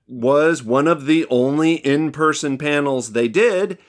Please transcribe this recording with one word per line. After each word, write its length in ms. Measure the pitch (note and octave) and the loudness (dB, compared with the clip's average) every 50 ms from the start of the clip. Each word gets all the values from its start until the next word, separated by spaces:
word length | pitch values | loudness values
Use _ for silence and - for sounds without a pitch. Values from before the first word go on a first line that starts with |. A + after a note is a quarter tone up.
| _ | _
was 560 | - B2+ A#2+ A#2 C3 C#3+ D3 D#3 E3 E3 C#3 | -18 -10 -2 0 2 4 4 4 2 0 -2
one 240 | A#2+ A2 B2 C3+ C#3+ | -2 0 0 2 2
of 200 | E3 E3+ D3 C3+ | 2 0 0 0
the 200 | C#3+ D#3+ E3 D3+ - | 0 0 0 2 0
only 460 | B2+ B2 B2 C3+ C#3+ D3+ D#3+ E3 E3 | 0 0 2 2 0 0 2 0 0
in-person 840 | - - C#3 C#3+ D3+ D#3+ D3+ B2+ D3 D#3 D#3 C#3+ - D#3 C#3+ C3+ C3 | 0 0 0 0 0 0 -2 -2 0 0 0 0 0 -4 -4 -4 -4
panels 540 | D3 D3 D3 D3 C#3+ C#3+ C3+ B2+ A#2 A2+ | -2 -2 -2 0 0 -2 -2 -4 -6 -4
they 140 | G#2 A#2 A#2+ | -2 -2 -2
did, 520 | A#2 G#2+ F#3 A#3 A#3+ F#3+ F3+ G3+ G3+ F3+ - _ | 0 0 2 2 2 2 0 -2 -4 -6 -12 _